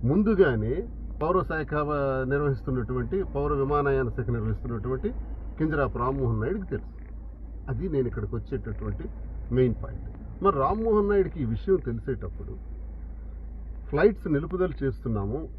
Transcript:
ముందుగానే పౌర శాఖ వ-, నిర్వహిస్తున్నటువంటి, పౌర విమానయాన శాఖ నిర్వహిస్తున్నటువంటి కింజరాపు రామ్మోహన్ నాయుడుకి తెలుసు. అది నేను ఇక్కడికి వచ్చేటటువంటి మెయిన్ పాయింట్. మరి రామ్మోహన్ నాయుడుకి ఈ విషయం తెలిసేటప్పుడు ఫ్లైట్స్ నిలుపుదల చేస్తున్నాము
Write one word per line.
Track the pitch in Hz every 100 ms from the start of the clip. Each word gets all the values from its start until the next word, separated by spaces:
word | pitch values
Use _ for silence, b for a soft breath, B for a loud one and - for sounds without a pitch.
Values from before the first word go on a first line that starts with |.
| 113
ముందుగానే | 165 220 202 175 117 107 143 233 - - -
పౌర | 151 185
శాఖ | 170 160 139
వ-, | 151 147 147 139 131 127
నిర్వహిస్తున్నటువంటి, | 143 147 131 - 127 113 127 120 190
పౌర | - 139 143
విమానయాన | 143 135 147 143 135 123
శాఖ | 107 117
నిర్వహిస్తున్నటువంటి | 117 110 107 120 117 120 131 208 254 - - - -
కింజరాపు | 156 214 127 -
రామ్మోహన్ | 117 139 127 110
నాయుడుకి | 113 208 185
తెలుసు. | 117 - - - - - - - - -
అది | 120 180
నేను | 147 123
ఇక్కడికి | 110 104
వచ్చేటటువంటి | 117 107 131 113 104 107 98 - - - - -
మెయిన్ | 120 127
పాయింట్. | 107 - - - - - -
మరి | - -
రామ్మోహన్ | - 208 226 214 202
నాయుడుకి | 202 180 -
ఈ |
విషయం | 123 113 - 190
తెలిసేటప్పుడు | 135 120 - 127 - - - - - - - - - - - - - - - - -
ఫ్లైట్స్ | 143 190 202 196
నిలుపుదల | 147 156 180 180 -
చేస్తున్నాము | 135 - 127 110 98 131 160